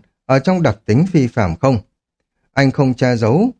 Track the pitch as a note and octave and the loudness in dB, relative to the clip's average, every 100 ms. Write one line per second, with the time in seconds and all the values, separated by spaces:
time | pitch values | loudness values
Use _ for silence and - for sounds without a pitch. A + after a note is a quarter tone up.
0 | - _ - C3+ D#3+ F#3 D3 G#2 - A2+ | -8 _ -2 0 0 0 0 -2 -2 0
1 | F#3+ D#3+ B2 - F#2+ E2 C3+ A#2 - _ | 2 0 0 -2 -4 -2 -2 -2 -6 _
2 | _ _ _ _ _ - C3+ C#3 C3 B2 | _ _ _ _ _ -2 -2 0 -2 0
3 | B2+ A#2+ G#2+ D3 B3 | -2 0 0 0 0